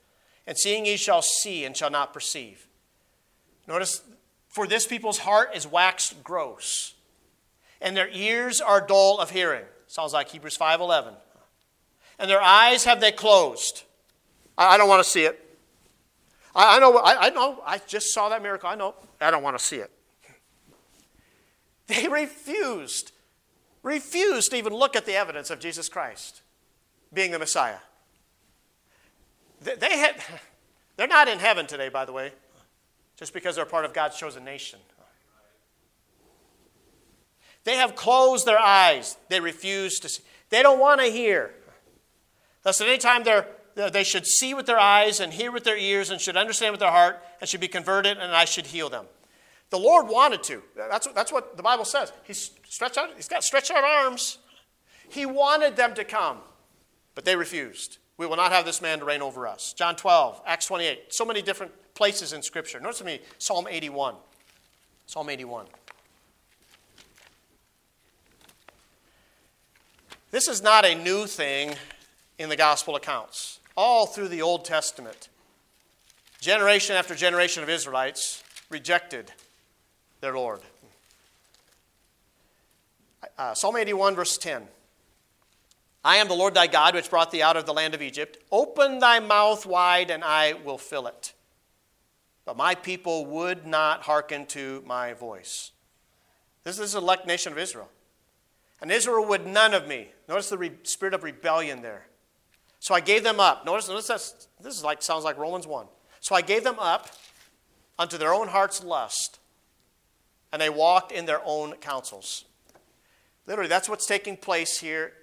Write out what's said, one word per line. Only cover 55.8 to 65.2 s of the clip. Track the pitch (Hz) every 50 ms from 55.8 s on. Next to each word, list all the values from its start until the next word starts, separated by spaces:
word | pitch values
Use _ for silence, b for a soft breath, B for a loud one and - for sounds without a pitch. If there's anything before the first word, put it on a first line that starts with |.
| 247 233 226
to | 214 208
come, | - 214 214 180 156 127 110 - - _ _ _ _ _ _ _ _ _ _ _ _ _
but | - -
they | 185 185
refused. | 175 170 - 180 160 135 113 92 - - - - - _ _ _ -
"We | 165
will | 151 160
not | 165 180 175
have | 185 180 170
this | 165 156 -
man | 175 165 160 151
to | 147
reign | 147 147 143
over | 143 135 123 127 123
us." | 110 95 - - -
John | - - 175 170 165
twelve, | - - 180 175 165 143 117 101 - -
Acts | 170 165 170 -
twenty-eight. | - 190 175 170 160 131 123 - - -
So | - 233
many | 226 220 208
different | 196 196 190 - 196 165 - _ _ _ -
places | - 214 202 202 - 180 160 156
in | 147
Scripture. | - - - 165 156 - - 123
Notice | 131 208 - -
with | 190
me | 175 151 127 B B B B
Psalm | - - - 175 180 -
eighty-one. | - 165 156 147 139 139 139 127 - - _ _ _ _ _ _ _ _ _ _ _ _ _ _ _ _ _
Psalm | - - 160